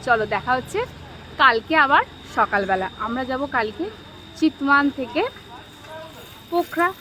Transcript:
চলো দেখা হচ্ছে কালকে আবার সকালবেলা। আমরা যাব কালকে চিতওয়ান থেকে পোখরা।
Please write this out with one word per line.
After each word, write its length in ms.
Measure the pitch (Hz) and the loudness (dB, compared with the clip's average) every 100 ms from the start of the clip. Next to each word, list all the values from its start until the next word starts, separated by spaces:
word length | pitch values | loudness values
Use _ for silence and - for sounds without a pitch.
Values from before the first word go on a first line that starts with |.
| - | 2
চলো 180 | 233 208 208 | 2 2 -2
দেখা 160 | 247 254 | 0 -2
হচ্ছে 220 | 247 392 494 - - - - - | -2 -4 -4 -10 -18 -18 -16 4
কালকে 320 | 269 233 - 311 277 | 4 4 0 2 6
আবার 180 | 302 494 - - - | 4 2 -10 -8 -2
সকালবেলা। 500 | 208 202 190 190 185 - 214 | 0 0 0 -2 -2 -6 -6
আমরা 180 | 240 254 | -4 -4
যাব 120 | 254 285 262 | -4 -2 -2
কালকে 280 | 220 214 381 - - - - - | -4 -4 -8 -8 -20 -20 -20 0
চিতওয়ান 460 | 320 - 277 277 285 277 | 0 0 2 4 4 -2
থেকে 220 | 262 220 480 - - - - - - 311 214 - - - - | -4 -2 -2 -6 -18 -18 -20 -20 -16 -16 -16 -18 -20 -20 -2
পোখরা। 380 | 339 339 311 349 381 | -2 0 0 -2 -2